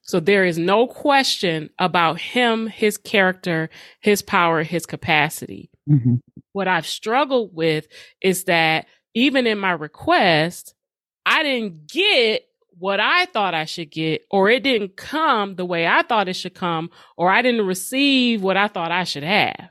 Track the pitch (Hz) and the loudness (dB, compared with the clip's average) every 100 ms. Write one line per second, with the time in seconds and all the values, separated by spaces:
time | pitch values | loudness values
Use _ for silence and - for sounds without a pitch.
0 | - 185 165 202 185 165 175 202 240 - | -2 -2 2 2 2 0 2 2 2 -2
1 | 294 277 262 - 185 160 151 - 180 175 | 2 2 2 -2 -2 -4 -8 -4 0 2
2 | 165 170 - 247 240 226 220 - 214 202 | 2 0 -4 0 0 0 -4 -2 -2 -2
3 | - 208 185 185 185 160 160 - - _ | -2 2 2 0 -4 -4 -4 -10 -20 _
4 | - 202 - 196 170 165 156 170 - 156 | 0 0 2 2 4 2 -2 -6 -6 -10
5 | - 156 151 - - 98 - _ - 147 | 0 0 0 -4 -14 -14 -18 _ 2 2
6 | 123 123 _ - _ 196 185 180 151 - | 4 0 _ -20 _ -4 0 0 -2 -8
7 | 214 240 285 262 208 165 160 156 - - | -2 0 2 0 -2 -2 0 0 -6 -20
8 | - _ 190 185 - 170 160 160 - _ | -20 _ -2 0 0 2 2 0 -4 _
9 | _ 226 277 269 240 208 190 170 151 - | _ 0 2 2 0 0 -2 -2 -6 -8
10 | - 339 202 156 165 - - _ _ _ | 0 2 4 4 0 -4 -20 _ _ _
11 | _ _ - 262 302 254 214 160 151 311 | _ _ 0 2 2 -2 -4 -10 -10 -2
12 | 403 339 226 214 _ _ _ 175 185 196 | 2 2 2 0 _ _ _ _ -4 0
13 | 226 349 359 226 196 165 156 - 156 160 | 0 0 -2 -2 -2 -2 -6 -8 -10 -4
14 | 160 151 _ 196 196 254 269 233 196 - | -4 -4 _ 0 2 2 0 -2 -4 -12
15 | - 302 320 240 196 180 180 170 165 262 | -8 -2 0 0 -2 -6 -6 -2 2 0
16 | 320 226 185 185 185 - 180 165 170 - | 2 0 0 -6 -10 -6 -4 -4 -6 -12
17 | - - 175 202 247 233 190 185 - 262 | -20 -2 2 4 2 0 0 -2 -4 0
18 | 285 269 247 226 190 190 208 185 165 175 | 2 4 2 2 0 2 0 -2 -4 -2
19 | 175 147 147 202 123 - 180 | -4 -6 -2 0 0 -4 -18